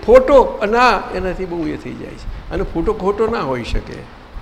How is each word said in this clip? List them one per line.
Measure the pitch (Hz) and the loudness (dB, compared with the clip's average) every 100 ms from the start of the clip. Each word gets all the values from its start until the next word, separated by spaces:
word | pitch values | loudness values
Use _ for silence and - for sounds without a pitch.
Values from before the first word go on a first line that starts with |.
| - | 6
ફોટો | 254 254 277 | 6 8 6
અને | 220 - 208 233 | 4 0 0 4
આ, | 247 208 - | 4 2 -2
એનાથી | 190 185 180 | -6 -4 -4
બહુ | 190 175 156 | -6 -4 -4
એ | 151 | -6
થઈ | 165 | -10
જાય | 156 - | -12 -12
છે. | - - - - | -12 -12 -10 -8
અને | 180 | -6
ફોટો | 185 170 165 | -4 -2 -2
ખોટો | - 185 202 220 | -2 -2 0 -2
ના | 226 | -2
હોઈ | 156 127 | -4 -4
શકે. | 107 - - 131 - - - - | -4 -4 -4 -12 -16 -20 -18 -16